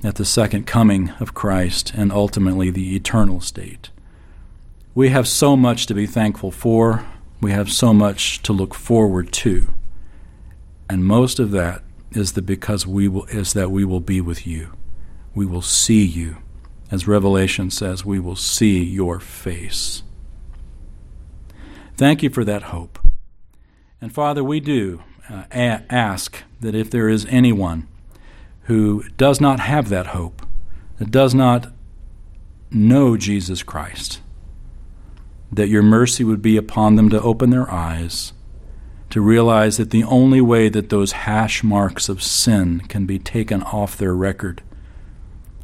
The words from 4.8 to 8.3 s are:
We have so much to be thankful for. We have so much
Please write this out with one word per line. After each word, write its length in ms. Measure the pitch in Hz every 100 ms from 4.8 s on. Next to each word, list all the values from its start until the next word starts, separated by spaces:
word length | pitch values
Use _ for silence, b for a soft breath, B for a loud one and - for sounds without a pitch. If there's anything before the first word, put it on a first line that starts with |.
| -
We 160 | 123 131
have 180 | 139 123
so 260 | - 143
much 300 | 135 123 117 -
to 80 |
be 120 | 101 104
thankful 440 | 117 107 101 95
for. 540 | - 117 113 113 113 B B B -
We 100 | 104
have 180 | 101 98
so 220 | - 120
much 480 | 104 101 98 -